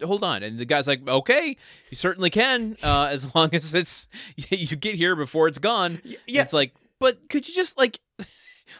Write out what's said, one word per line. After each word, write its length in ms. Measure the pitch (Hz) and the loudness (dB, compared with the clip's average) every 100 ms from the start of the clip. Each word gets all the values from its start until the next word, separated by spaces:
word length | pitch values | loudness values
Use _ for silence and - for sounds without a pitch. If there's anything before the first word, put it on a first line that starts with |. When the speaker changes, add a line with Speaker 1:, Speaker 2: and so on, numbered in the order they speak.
Speaker 1:
hold 220 | 160 202 | -2 -2
on." 180 | 190 107 | -2 -2
And 140 | 104 113 | -6 -6
the 60 | |
guy's 240 | 120 147 135 | 0 0 2
like, 180 | 135 131 | -2 2
"Okay, 520 | 131 131 151 - - - - - | 0 4 2 0 -8 -16 -20 -18
you 80 | - | -4
certainly 320 | 185 185 180 | -4 0 0
can, 480 | 208 262 247 220 220 | 2 2 0 -4 -4
uh, 260 | 147 143 143 | 0 2 0
as 240 | 139 131 165 | -2 0 2
<laughs> 0 | |
long 180 | 160 | 4
as 200 | 170 156 | 2 0
it's, 340 | 170 165 - - - | 0 0 -6 -12 -18
<laughs> 140 | - - | -18 -12
you 400 | - 190 151 156 | -4 -2 -2 -4
get 180 | 214 190 | -4 0
here 220 | 175 170 | 0 0
before 320 | 139 156 160 | 0 2 2
it's 100 | 139 | 2
gone." 400 | 202 233 175 165 - | 0 2 0 -4 -12
Speaker 2:
Y-, 60 | |
Speaker 1:
And 80 | 220 - | -16 -4
Speaker 2:
yeah. 160 | 269 | -2
Speaker 1:
it's 100 | - | 0
like, 200 | 151 135 _ _ - | 0 0 _ _ 0
"But 260 | 262 - - | 0 0 -4
could 220 | 294 - | -4 -4
you 40 | |
just, 240 | 359 359 - | -4 -2 2
like," 220 | 247 - _ - | 0 0 _ -18
<laughs> 80 | - _ - - - | -16 _ -20 -20 -20